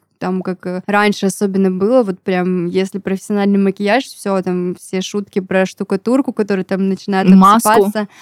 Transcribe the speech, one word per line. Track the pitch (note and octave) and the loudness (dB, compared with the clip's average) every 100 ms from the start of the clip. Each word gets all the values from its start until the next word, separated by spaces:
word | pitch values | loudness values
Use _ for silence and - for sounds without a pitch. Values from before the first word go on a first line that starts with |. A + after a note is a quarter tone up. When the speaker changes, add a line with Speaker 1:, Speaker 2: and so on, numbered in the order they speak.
| _ _ | _ _
Speaker 1:
там, | F#3 F#3 | -6 -6
как, | F#3 F#3 F3+ | -6 -8 -8
э, | F3+ - | -8 -2
раньше | G#3 G#3 G3+ G3 | 2 2 0 -2
особенно | - G3+ G3 F#3+ | -2 -2 0 0
было, | F#3 G3+ C4 | 0 2 2
вот | G#3 F#3 | 2 -4
прям, | - F#3 F3+ F3+ F3 | -4 -2 0 -2 -2
если | F#3 F#3+ G3+ | -2 -4 -6
профессиональный | G3 F#3+ - G#3 G3+ G3+ | -6 -6 -4 -2 2 2
макияж, | G3 F#3+ G3+ A#3 | 0 0 0 0
все, | - - G#3 G3 | -2 -8 -4 -4
там | F#3 F3+ F3+ F3+ | -2 -4 -4 -8
все | - F#3+ | -8 -8
шутки | F#3 G#3 G3+ G3+ | -6 -8 -6 -6
про | F#3 F#3+ F#3 | -2 0 -2
штукатурку, | - G3 F#3+ - C4 C4+ | -4 -6 -4 0 -2 0
которая | A3 G3+ G3 | -4 -4 -4
там | F#3 F#3+ F#3+ | -4 -2 -2
начинает | F#3+ - F#3+ F#3+ | -4 -2 0 6
Speaker 2:
Маску. | F#3+ F#3+ A3+ G#3+ | 8 8 6 4
Speaker 1:
обсыпаться. | A3 G3+ G#3+ G#3 - | 2 2 -2 -6 -10